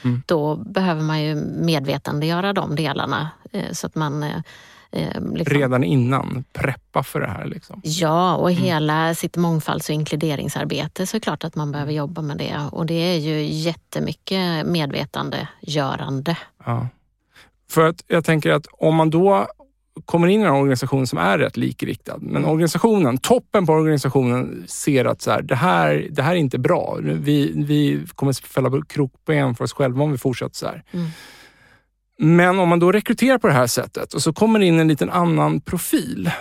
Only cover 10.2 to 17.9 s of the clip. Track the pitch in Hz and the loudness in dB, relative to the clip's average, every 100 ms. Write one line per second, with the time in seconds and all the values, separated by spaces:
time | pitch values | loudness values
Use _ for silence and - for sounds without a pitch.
10.2 | 160 139 139 - 147 147 151 - 185 220 | -2 -2 -4 -6 -4 -4 -6 -6 -4 -4
11.2 | 208 151 156 - 147 143 143 151 143 165 | -4 -6 -6 -6 -6 -4 -4 -4 -4 -6
12.2 | 151 143 139 151 147 - 165 165 170 170 | -6 -6 -6 -6 -6 -4 -2 0 0 0
13.2 | 147 151 151 156 165 165 _ 156 156 165 | -2 -2 -2 -2 -4 -6 _ -6 -6 -6
14.2 | - 190 180 160 151 170 147 143 147 147 | -6 -2 -2 -2 -2 0 0 -2 -6 -6
15.2 | 143 139 147 - - 147 135 - - 135 | -6 -8 -10 -14 -6 -4 -2 -4 -6 -6
16.2 | 147 165 - _ - 120 123 _ _ _ | -4 -6 -6 _ -6 -4 -4 _ _ _
17.2 | _ _ - _ _ 160 160 | _ _ -20 _ _ 2 2